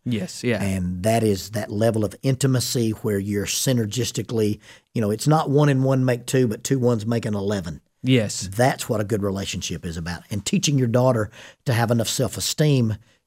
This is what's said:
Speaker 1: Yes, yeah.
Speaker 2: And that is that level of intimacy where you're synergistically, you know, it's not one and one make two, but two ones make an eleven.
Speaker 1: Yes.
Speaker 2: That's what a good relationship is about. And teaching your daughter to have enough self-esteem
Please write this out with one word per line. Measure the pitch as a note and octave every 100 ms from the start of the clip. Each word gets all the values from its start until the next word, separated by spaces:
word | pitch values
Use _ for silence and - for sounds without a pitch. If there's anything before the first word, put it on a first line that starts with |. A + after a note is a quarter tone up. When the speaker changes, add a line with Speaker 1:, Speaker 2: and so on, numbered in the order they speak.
Speaker 1:
Yes, | B2 A2 F#2 -
yeah. | B2 G#2
Speaker 2:
And | G2 F#2+ F2+ F2+
that | G#2 A2+
is | A2 F#2+ G2
that | G#2+ -
level | G#2 A2+ A2
of | G2 -
intimacy | C3+ B2+ C#3 B2+ - B2+ A2+
where | G#2+ A2 G2+
you're | G2 G2+ F2+
synergistically, | - - B2 G#2+ A#2+ A2+ - G#2 A2+ G#2 G#2 - - _
you | B2
know, | G#2
it's | G#2+ D3
not | D#3 D3
one | C#3 D3
and | C3
one | C3 C3
make | B2+ A#2+ -
two, | C3 B2
but | G#2
two | - C3+
ones | A#2+ A#2 G#2+
make | A#2
an | A2
eleven. | G#2 G2 G#2 E2+ C#2+ _ _
Speaker 1:
Yes. | B2+ B2+ G2+ - F#2
Speaker 2:
That's | G2 B2+ - -
what | A2
a |
good | G#2 G#2+
relationship | G2+ F#2+ F#2+ F2+ - E2+ F2+
is | E2
about. | E2+ E2+ -
And | G2+
teaching | - G3 - C#3+
your | A#2+
daughter | B2 B2+ A2+ G#2 - - -
to | -
have | A#2 A2+
enough | A#2+ G#2+
self-esteem | - B2 - - - D3+ C3+ A2 G#2+ _ _